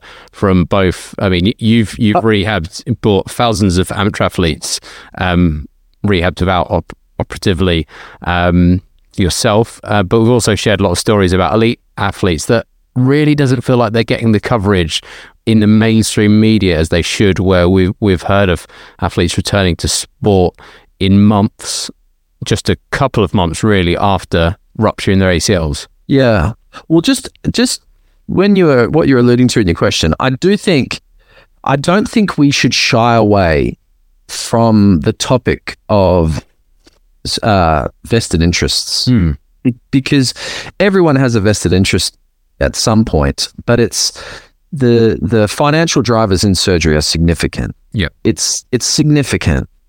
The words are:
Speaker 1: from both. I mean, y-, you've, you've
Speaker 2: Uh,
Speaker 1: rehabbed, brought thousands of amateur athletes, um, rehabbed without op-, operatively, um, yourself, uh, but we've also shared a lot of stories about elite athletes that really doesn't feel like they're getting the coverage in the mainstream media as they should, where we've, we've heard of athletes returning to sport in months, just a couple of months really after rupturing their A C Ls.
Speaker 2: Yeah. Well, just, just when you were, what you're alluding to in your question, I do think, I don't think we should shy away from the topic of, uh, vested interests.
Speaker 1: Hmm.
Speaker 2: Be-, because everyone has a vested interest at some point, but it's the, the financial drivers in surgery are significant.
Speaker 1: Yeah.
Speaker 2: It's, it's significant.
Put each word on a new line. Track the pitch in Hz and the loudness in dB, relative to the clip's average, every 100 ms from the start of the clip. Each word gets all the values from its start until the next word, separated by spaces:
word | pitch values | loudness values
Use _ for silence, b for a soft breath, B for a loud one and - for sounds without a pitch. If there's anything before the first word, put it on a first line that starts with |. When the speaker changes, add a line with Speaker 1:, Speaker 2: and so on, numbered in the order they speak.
| B B B | B B B
Speaker 1:
from | - 101 92 80 | -4 0 2 2
both. | 101 92 - - - | 0 0 -2 -10 -6
I | 101 | -2
mean, | 90 90 | 0 -2
y-, | - | -2
you've, | 110 117 107 - | 0 0 0 -2
you've | 104 104 | 0 0
Speaker 2:
Uh, | |
Speaker 1:
rehabbed, | 110 107 98 104 82 - - 113 | 0 0 -2 -4 -6 -10 -8 -4
brought | 113 95 - | 0 0 -2
thousands | - 120 104 101 87 | -4 -2 0 0 0
of | 92 | -2
amateur | 98 101 - | -2 -4 -2
athletes, | 98 - 85 - - - B B B - | -4 0 -2 -2 -8 -10 B B B -6
um, | 92 87 87 76 69 _ _ _ | -2 2 0 -2 -8 _ _ _
rehabbed | 101 95 87 80 | -2 0 0 -2
without | 90 90 80 | -2 0 -2
op-, | 90 - - _ - | -4 -6 -14 _ -10
operatively, | - - - 85 92 82 76 B B B | -10 -6 -4 0 0 0 -4 B B B
um, | - 87 87 87 90 92 - _ _ - | -6 -2 2 2 2 2 -4 _ _ -4
yourself, | 92 - 120 104 117 - | -4 -2 0 0 0 -6
uh, | 98 104 | -6 -4
but | 92 117 | 0 2
we've | 113 | 2
also | 120 113 | 2 0
shared | 101 - 101 | 0 0 0
a | |
lot | 95 | 0
of | 87 | -2
stories | - 107 92 | 0 0 2
about | 92 87 | 2 0
elite | 107 113 123 _ - | 0 0 -2 _ -8
athletes | 101 - 98 80 - | -6 -2 -2 -2 -2
that | 117 - _ _ | -2 -2 _ _
really | 123 127 143 151 | -2 0 2 2
doesn't | 147 135 127 | 2 0 0
feel | - 123 | 0 0
like | 113 | 0
they're | 113 | 0
getting | 113 131 113 | -2 -2 0
the | 104 | 0
coverage | - 120 98 98 82 - B B B B - | 0 -2 0 0 0 -6 B B B B 0
in | 110 | 2
the | 104 | 4
mainstream | 107 113 110 104 - 104 104 | 4 4 2 0 0 2 4
media | 110 110 95 78 | 4 2 2 0
as | 80 | 0
they | 87 | -2
should, | 82 - 104 90 | -2 0 0 0
where | 92 92 87 | 2 2 4
we've, | 95 92 - | 2 2 0
we've | 107 90 | -2 -2
heard | - 101 98 | 0 0 0
of | 85 - B B B | -2 -6 B B B
athletes | 87 - 87 - | -6 -2 -2 -2
returning | - 101 95 82 | -2 0 0 -2
to | - | -4
sport | - - - 107 98 87 - B B B - | -6 -8 -4 0 2 2 -2 B B B -6
in | 95 98 | 0 4
months, | 104 104 107 - - - - - _ _ _ - | 4 2 0 -4 -12 -10 -10 -16 _ _ _ -12
just | - 107 - | -6 -4 -2
a | 95 - | -6 -4
couple | - 135 - | -4 -2 0
of | 95 | 0
months | 107 85 80 | 0 -2 -2
really | 110 101 87 85 | 0 2 0 0
after | 101 95 - 90 82 95 _ - | 0 -2 -2 0 0 -2 _ -2
rupturing | 107 - - 98 | -2 -2 0 2
their | 95 | 2
A | 87 | 0
C | - | 0
Ls. | 95 78 71 - _ - | 0 -2 -6 -10 _ -2
Speaker 2:
Yeah. | 135 127 107 82 113 _ B B | 2 2 2 0 -4 _ B B
Well, | 165 | 0
just, | 165 - - _ - | 2 -2 -6 _ -6
just | - 254 - _ _ _ _ - | -2 -2 -2 _ _ _ _ -6
when | - 196 196 | 0 2 4
you | 170 | 4
were, | 131 113 | 4 2
what | 151 147 | 2 2
you're | 131 | 4
alluding | 120 123 123 | 4 4 2
to | 123 | 2
in | 95 | 0
your | 82 | 0
question, | 110 - 80 78 | 0 0 -2 0
I | 131 | -2
do | 131 180 202 | -2 0 0
think, | - 156 - - _ _ b b b b | 0 0 -2 -8 _ _ b b b b
I | - 139 | -4 -2
don't | 139 185 240 | 0 0 0
think | 240 202 - | 0 -2 2
we | 143 | 0
should | 139 135 | 2 0
shy | - - 120 117 | 0 0 0 2
away | 117 107 101 87 76 60 - _ _ _ _ - | 2 2 2 2 2 -2 -6 _ _ _ _ -16
from | - - 120 113 110 101 87 | -14 -4 0 2 4 4 2
the | 87 | 0
topic | - - 127 - 76 - - - | -4 -2 -2 -2 -6 -6 -14 -2
of, | 104 95 90 80 101 - _ _ _ _ _ _ _ - - | 0 2 2 0 -2 -8 _ _ _ _ _ _ _ -10 -4
uh, | - 98 82 76 62 - | 0 2 2 0 -2 -8
vested | - 117 - 82 | -4 -2 0 0
interests. | 85 85 73 - - - - | 0 0 -2 -4 -6 -4 0
Speaker 1:
Hmm. | 123 85 71 _ _ | 2 0 -2 _ _
Speaker 2:
Be-, | 131 120 _ | -4 -4 _
because | 139 131 143 127 - B B B - | -4 0 0 0 -4 B B B -2
everyone | 202 190 170 135 | 0 2 2 2
has | 135 | 2
a | 117 | 0
vested | 98 104 87 | 0 0 0
interest | 90 98 95 - - _ _ _ - | 0 2 0 -4 -10 _ _ _ -4
at | 69 - | -4 -2
some | - 110 | 0 2
point, | 113 80 69 69 - - - | 2 0 0 -2 -8 -8 -2
but | 120 | 0
it's | 113 - - - B B B B - | 0 -2 -6 -6 B B B B -12
the, | 143 123 117 113 76 | -2 2 4 2 0
the | - 113 104 | 0 0 0
financial | - 147 156 165 - | 0 0 0 0 0
drivers | 113 113 110 92 | 0 0 2 0
in | 104 | 0
surgery | 92 - 87 80 | 0 0 0 2
are | 76 | 0
significant. | - 80 82 82 73 - 57 - _ | 0 0 0 0 -4 -4 -8 -10 _
Speaker 1:
Yeah. | - 80 _ | -6 -6 _
Speaker 2:
It's, | - 90 - - - | -4 -2 -4 -6 -6
it's | 123 | -4
significant. | - - 151 147 131 92 - 69 53 _ | -4 -2 2 2 0 -2 0 -2 -4 _